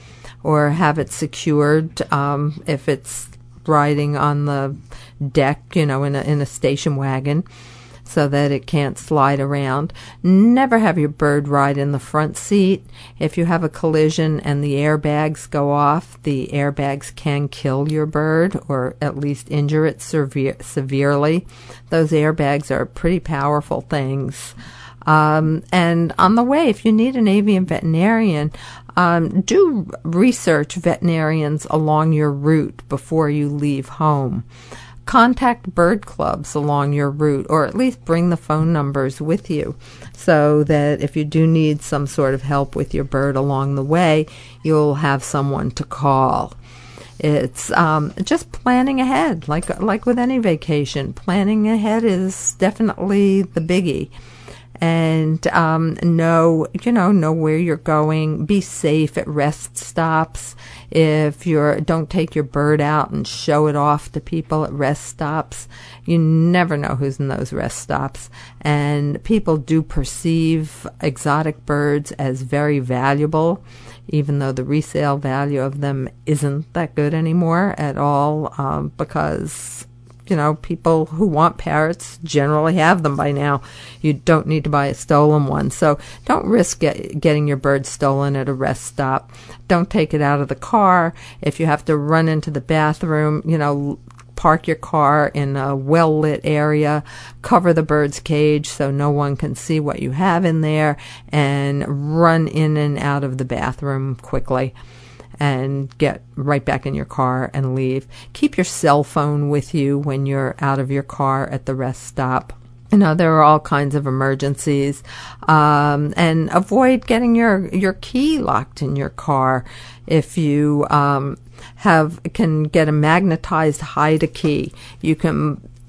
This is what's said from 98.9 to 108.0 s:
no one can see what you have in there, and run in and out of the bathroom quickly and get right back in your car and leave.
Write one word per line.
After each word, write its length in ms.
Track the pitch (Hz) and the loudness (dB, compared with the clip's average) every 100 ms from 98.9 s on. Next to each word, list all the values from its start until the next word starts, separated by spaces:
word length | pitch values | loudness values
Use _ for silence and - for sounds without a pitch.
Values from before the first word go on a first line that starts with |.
no 200 | 139 143 | 0 0
one 260 | 143 143 139 | 0 0 -2
can 180 | 147 | -4
see 240 | 127 - 156 | -6 -2 -2
what 240 | 147 - | -2 -4
you 80 | 135 | -4
have 340 | 131 185 170 | 0 2 2
in 160 | 180 160 | 2 2
there, 360 | 156 151 151 143 - - - | 0 2 0 -2 -8 -20 -4
and 560 | 147 143 139 139 143 - 139 147 160 | 0 2 0 -2 -2 -2 -4 -2 2
run 300 | 170 165 156 | 4 4 2
in 280 | 156 156 151 | 0 0 2
and 220 | 147 143 | 0 -2
out 240 | 143 143 | -2 -2
of 160 | 139 131 | -2 -4
the 60 | |
bathroom 720 | 127 123 - 127 143 135 135 123 | -4 -4 -4 -4 -6 -4 -4 -6
quickly 580 | - 135 - 131 131 - - - - - - - | -4 -4 -2 -2 -2 -6 -20 -20 -20 -20 -18 -4
and 600 | 147 131 135 139 135 - | -2 0 -2 -4 -6 -2
get 240 | 147 - - | -2 -2 -10
right 300 | - 139 143 | -8 -2 -2
back 220 | - 139 139 | 0 -4 -4
in 80 | |
your 100 | 143 | -6
car 460 | 135 - 127 127 131 | -8 -2 -2 -2 -4
and 220 | 139 131 | -4 -2
leave. 320 | 131 131 131 | -2 -2 -4